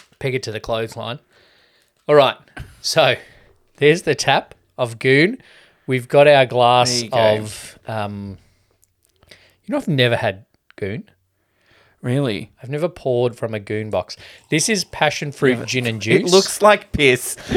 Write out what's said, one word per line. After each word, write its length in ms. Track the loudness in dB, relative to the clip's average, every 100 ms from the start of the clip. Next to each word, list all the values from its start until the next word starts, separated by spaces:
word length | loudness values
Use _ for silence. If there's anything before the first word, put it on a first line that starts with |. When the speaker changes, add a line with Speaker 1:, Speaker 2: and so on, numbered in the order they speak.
| -20 -10
Speaker 1:
peg 160 | -6
it 80 | -6
to 80 | -6
the 80 | -10
clothesline. 580 | -6 -6 -6 -8 -12 -12 _ _ _ _ _ _ _ _ 2
All 60 |
right. 220 | 4 4 0 _ -20 -20 -12
So, 300 | -2 2 2 0 -6 _ _ _ _ 0
there's 260 | 2 2
the 140 | 0 -2
tap 400 | 0 0 -2 -14 _ -8
of 220 | -8 -4
Goon. 400 | 2 2 2 -2 _ _ _ _ -6
We've 220 | -6 0
got 180 | 4 6
our 200 | 6 4
glass 440 | 2 4 4 2
Speaker 2:
There 140 | -2
you 60 | -2
go. 260 | 0 2 0
Speaker 1:
of, 420 | -4 -12 -18 -18 -10
um, 520 | -8 -8 -8 -12 -14 _ _ _ _ _ _ _ _ _
you 400 | -20 _ _ -8
know, 40 | -6
I've 100 | -2
never 300 | 0 0 0
had 280 | -2 -6 _ _ _
Goon. 340 | -12 -10 -8 -12 _ _ _ _ _ _ _ _ _
Speaker 2:
Really? 500 | -4 -2 -2 -6 -10 _
Speaker 1:
I've 100 | -12
never 180 | -6 -6
poured 480 | -6 -4 0 -2 -4
from 180 | -8
a 60 | -8
Goon 280 | -6 -8 -4
box. 280 | -4 -6 -10 -20 -20 _
This 180 | -2 0
is 160 | -2
passion 460 | -4 -2 -2 0 -8
fruit 280 | -2 0 0
Speaker 2:
Yeah. 60 |
Speaker 1:
gin 220 | -4 -4 -4
and 120 | -4
Speaker 2:
It 240 | 0 0
Speaker 1:
juice. 100 | 4
Speaker 2:
looks 280 | 2 2 2
like 300 | 2 2 0
piss. 460 | 2 4 2 -2 -12
<laughs> 60 | -4